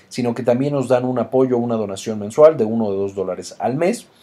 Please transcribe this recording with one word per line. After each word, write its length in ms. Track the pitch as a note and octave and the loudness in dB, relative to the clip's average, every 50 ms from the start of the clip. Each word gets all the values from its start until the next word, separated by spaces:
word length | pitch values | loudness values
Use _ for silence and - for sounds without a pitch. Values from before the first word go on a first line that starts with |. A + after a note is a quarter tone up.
| - _ | -20 _
sino 240 | - - A#2+ A#2+ A#2 | -6 -4 -4 -2 -4
que 80 | - | -2
también 320 | A#2+ B2 A#2+ B2+ C#3 D3 D3 | 0 0 0 2 0 0 -2
nos 140 | C#3 C3 A#2 | -2 0 2
dan 180 | B2+ A#2+ B2+ | 2 2 2
un 120 | B2+ B2+ B2 | 0 -2 -2
apoyo, 380 | A#2 - - C3 C3 B2+ B2 | -2 0 2 2 2 2 2
una 200 | A#2+ A#2 A#2+ A#2 | 0 0 -2 -2
donación 420 | A2 G#2 G2 G2 G2 - A2+ A2 G#2 | -4 -4 -6 -6 -8 -8 -8 -6 -6
mensual 400 | G2+ G#2 - D3+ D3+ D#3+ D#3+ C3+ | -8 -4 4 6 6 6 8 4
de 60 | A2+ | 0
uno 200 | G#2+ A2+ A2+ A2+ | 0 0 -2 -2
o 80 | G2+ | -2
de 60 | G2 G2 | -2 -2
dos 160 | G2 G2 F#2+ | -4 -4 -4
dólares 420 | G2+ F#2 F#2 F2+ F2+ F2+ - - - | -4 -4 -4 -6 -8 -10 -14 -10 -6
al 180 | F2+ A2+ B2+ | -4 -4 -2
mes. 300 | D3+ E3+ F#3+ A3+ - - - _ _ | 0 0 0 -2 -2 -8 -16 _ _